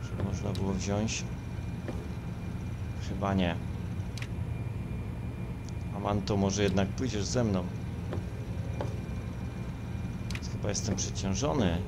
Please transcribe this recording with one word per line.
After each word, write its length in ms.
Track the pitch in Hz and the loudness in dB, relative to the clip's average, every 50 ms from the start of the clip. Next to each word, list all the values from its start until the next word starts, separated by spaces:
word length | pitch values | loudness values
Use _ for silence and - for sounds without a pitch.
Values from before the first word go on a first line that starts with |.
| - | -4
żeby 200 | - - - - | -4 -2 0 0
można 260 | 98 92 - - 101 | 0 0 0 0 0
było 220 | 95 92 98 95 95 | 0 2 2 2 2
wziąć? 500 | 95 90 98 101 104 107 113 - - - - - - - - - - - - - - - - - - - - - - - - - - - - - - - - - - - - - - - - | 2 2 2 2 2 2 2 0 -2 -2 -4 -4 -4 -4 -4 -4 -4 -4 -4 -4 -4 -4 -4 -4 -4 -4 -4 -6 -4 -4 -4 -4 -4 -4 -4 -4 -4 -4 -4 -4 -4 -4 -4 -4 -4 -2 -2
Chyba 240 | 98 95 101 98 98 | 0 0 2 4 4
nie. 220 | 95 92 87 85 82 - - - - - - - - - - - - - - - - - - - - - - - - - - - - - - - - - - - - - - - - - - - - - - - - | 6 6 4 4 2 -2 -2 -4 -2 -2 -4 -2 -2 -4 -4 -4 -4 -4 -4 -2 -2 -2 -2 -2 -2 -2 -4 -4 -4 -4 -4 -4 -4 -4 -4 -4 -4 -4 -4 -4 -4 -4 -4 -4 -6 -4 -4 -4 -4 -4 -4 -4 0
Amanto, 400 | 101 101 101 95 92 - 107 101 | 2 2 2 2 4 4 4 6
może 260 | 98 98 95 98 104 | 6 6 6 6 4
jednak 240 | 101 92 101 98 92 | 6 6 6 4 4
pójdziesz 380 | - - 131 123 107 104 98 | 2 0 0 0 2 2 0
ze 180 | 95 - 127 120 | 2 4 4 4
mną? 200 | 110 98 92 90 90 - - - - - - - - - - - - - - - - - - - - - - - - - - - - - - - - - - - - - - - - - - - - - - - - - - - - - - - - | 6 4 4 2 0 -2 -4 -4 -4 -4 -4 -4 -2 -2 -2 -2 -4 -4 -4 -4 -4 -4 -4 -2 -2 -2 -2 -2 -2 -2 -4 -4 -2 -4 -4 -4 -4 -4 -4 -4 -4 -4 -4 -4 -4 -4 -6 -6 -4 -4 -4 -4 -4 -4 -4 -4 -4 -4 -4 -4 -4
Chyba 180 | - - - 104 | -4 -2 0 0
jestem 260 | 98 95 - 104 98 | 0 0 2 0 0
przeciążony. 800 | 95 - 95 95 - - 95 95 95 123 147 160 147 107 92 85 87 95 | 0 0 -2 -2 0 0 2 2 2 4 4 4 6 6 6 6 4 0